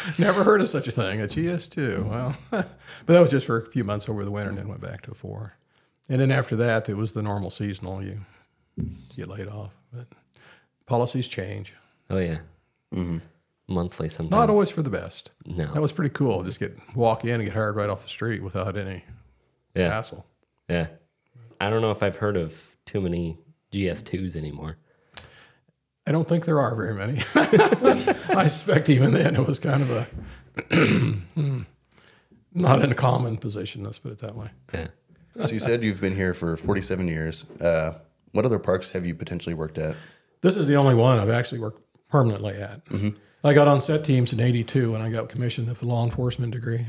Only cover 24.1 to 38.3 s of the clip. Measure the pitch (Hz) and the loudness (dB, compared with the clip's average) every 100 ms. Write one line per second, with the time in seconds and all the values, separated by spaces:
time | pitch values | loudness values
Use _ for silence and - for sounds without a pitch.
24.1 | 92 92 80 76 73 78 78 _ _ _ | -6 -6 -6 -8 -8 -10 -12 _ _ _
25.1 | - - - - _ _ _ _ _ - | -16 -14 -18 -20 _ _ _ _ _ -2
26.1 | 156 160 170 170 151 123 110 110 104 104 | 0 2 0 2 2 2 0 -4 -4 -4
27.1 | 131 - - - 202 415 - 247 247 - | -4 0 2 6 6 6 4 4 4 2
28.1 | - - 311 156 - - 156 151 131 135 | -2 0 2 2 2 2 4 6 6 6
29.1 | 117 - - - 139 - 139 131 117 120 | 4 4 2 0 0 0 0 0 -2 -4
30.1 | - - - - - - 170 127 104 110 | -10 -16 -18 -16 -14 0 4 4 4 2
31.1 | 104 87 - 143 131 101 _ _ - _ | -2 -6 -4 -2 -2 -6 _ _ -20 _
32.1 | _ _ _ _ 175 165 135 143 - 131 | _ _ _ _ 0 6 6 4 2 2
33.1 | 123 120 110 107 101 92 113 101 104 - | 2 0 -4 -6 -8 -10 -10 -12 -12 -14
34.1 | 107 107 110 107 - - 95 82 - _ | -12 -12 -12 -14 -16 -12 -8 -8 -12 _
35.1 | _ _ - - 110 120 120 110 95 98 | _ _ -4 -4 -2 0 0 0 0 -2
36.1 | 95 92 87 85 80 95 98 95 95 90 | 0 -2 0 -2 -2 -2 -2 -2 -2 -2
37.1 | 80 80 80 - - 85 82 80 - - | -2 -4 -8 -12 -2 0 2 0 -6 -14
38.1 | _ _ | _ _